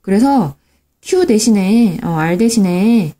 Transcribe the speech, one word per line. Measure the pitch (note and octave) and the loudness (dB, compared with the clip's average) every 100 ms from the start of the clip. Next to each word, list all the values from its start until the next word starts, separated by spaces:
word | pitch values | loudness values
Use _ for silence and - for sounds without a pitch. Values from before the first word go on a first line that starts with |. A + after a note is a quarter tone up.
그래서 | - G3 C4+ C#4 D#3+ - _ _ _ _ | -2 0 2 0 -2 -8 _ _ _ _
Q | - F4+ F4 | -4 -2 2
대신에, | G#3+ A3+ G#3 F#3 A3+ A#3 E3 | 2 2 0 2 2 2 -2
어, | E3+ | -4
R | E3 D#3+ F3+ | -4 -2 0
대신에 | A3+ A3+ F#3+ F3 G#3 A#3 D#3+ - | 0 0 0 0 0 0 -2 -10